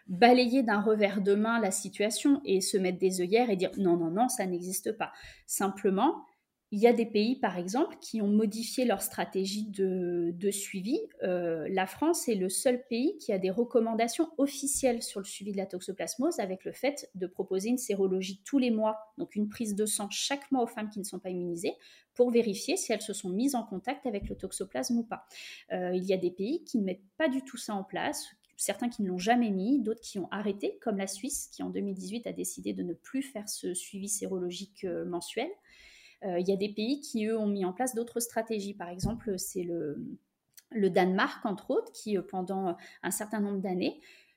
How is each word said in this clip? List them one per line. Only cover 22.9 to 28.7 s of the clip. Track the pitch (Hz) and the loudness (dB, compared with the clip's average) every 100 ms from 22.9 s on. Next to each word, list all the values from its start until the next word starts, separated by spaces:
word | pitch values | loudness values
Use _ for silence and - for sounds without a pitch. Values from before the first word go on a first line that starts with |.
elles | 214 | -2
se | - | -2
sont | 202 185 | -6 -4
mises | 185 269 247 | 0 2 0
en | |
contact | 220 185 240 277 254 | -4 -6 -6 -4 -4
avec | 202 202 | -4 -6
le | 202 | -8
toxoplasme | 190 - 202 254 254 233 | -8 -8 -6 -4 0 0
ou | |
pas. | 226 180 - - - - - | 0 -8 -10 -18 -16 -18 -6
Euh, | 185 180 180 | -4 0 0
il | |
y | 185 | 2
a | 185 | 0
des | 175 | 0
pays | 175 202 339 | -2 -2 -2
qui | - 226 | -2 0
ne | |
mettent | 190 185 _ - | 0 -4 _ -2
pas | 311 | 0
du | 262 | 0
tout | 262 - | -4 -12
ça | - | -6
en | 202 | -6
place, | 190 170 247 294 - - _ - | -4 -4 -2 -4 -10 -16 _ -6
certains | - | -4